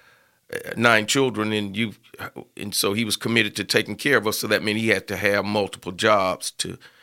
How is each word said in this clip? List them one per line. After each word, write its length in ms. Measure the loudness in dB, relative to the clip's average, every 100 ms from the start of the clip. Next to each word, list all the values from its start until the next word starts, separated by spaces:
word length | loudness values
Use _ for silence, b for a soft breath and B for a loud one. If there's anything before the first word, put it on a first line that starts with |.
| b b b b -12
uh, 180 | -10 -8 0
nine 280 | 4 4 2
children, 460 | 2 2 0 -2
and 240 | -2 -2 -4
you, 180 | -6 -8 _ -16 -14 -14 -16 -12
and 180 | -6
so 200 | -2 0
he 100 | 0
was 120 | -2 -2
committed 380 | 0 2 2 -2
to 80 |
taking 320 | 0 2 0 -2
care 200 | 2 2
of 100 | 2
us. 120 | -2
So 80 | 0
that 160 | 0
meant 160 | 0 0
he 100 | 2
had 180 | 0 -2
to 80 | -2
have 280 | 0 0
multiple 480 | 0 0 -2 -4 -10
jobs 580 | 0 4 4 2 -2 -6
to 260 | -8 -8 -10 b b